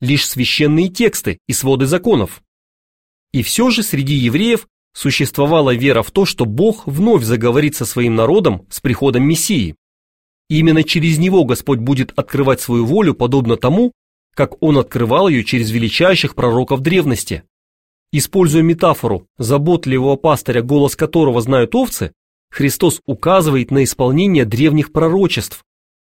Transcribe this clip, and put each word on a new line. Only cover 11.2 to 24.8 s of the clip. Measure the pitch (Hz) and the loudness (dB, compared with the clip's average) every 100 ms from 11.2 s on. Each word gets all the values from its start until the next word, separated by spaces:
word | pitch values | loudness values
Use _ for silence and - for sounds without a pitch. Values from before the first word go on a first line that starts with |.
| 180 185 131 | 2 2 2
Господь | 120 - 131 | -2 -2 -2
будет | 117 135 127 - | 0 -2 -2 -4
открывать | - 139 143 165 | -6 -2 0 0
свою | - 120 113 | -2 -2 0
волю, | 185 196 - | 2 0 0
подобно | 123 135 117 113 | 0 0 0 0
тому, | 123 175 247 - _ _ _ - | 0 2 0 -2 _ _ _ -4
как | 139 - | -4 -2
он | 160 143 | 0 2
открывал | 113 123 117 135 196 | 0 -2 0 2 2
ее | 139 104 | 0 0
через | 127 113 | -2 -2
величайших | 113 113 - 175 185 - - | -2 -2 0 2 2 -2 -2
пророков | 123 117 127 131 | -2 0 -2 -2
древности. | 139 185 156 113 - 82 - _ _ _ _ _ _ | 0 0 0 -2 -4 -10 -12 _ _ _ _ _ _
Используя | 151 - 196 175 156 | -4 -2 0 2 4
метафору | 165 170 180 147 117 98 - _ | 2 2 2 0 -2 -4 -8 _
заботливого | 113 143 151 170 135 131 131 139 | -2 0 2 0 0 -2 0 0
пастыря, | 156 147 - 120 | 0 0 0 -2
голос | 120 143 143 - | 0 2 0 0
которого | 156 170 151 120 | -2 2 2 0
знают | 117 131 117 240 | 0 0 2 0
овцы, | 262 - 87 - _ _ _ | -2 -4 -8 -10 _ _ _
Христос | - 139 - 175 - - | -4 -2 0 0 0 -6
указывает | 127 160 190 156 135 120 | -4 0 2 2 0 0
на | 139 127 | 0 0
исполнение | - 127 139 196 170 117 | 0 0 2 2 2 0
древних | 113 156 151 | 0 2 2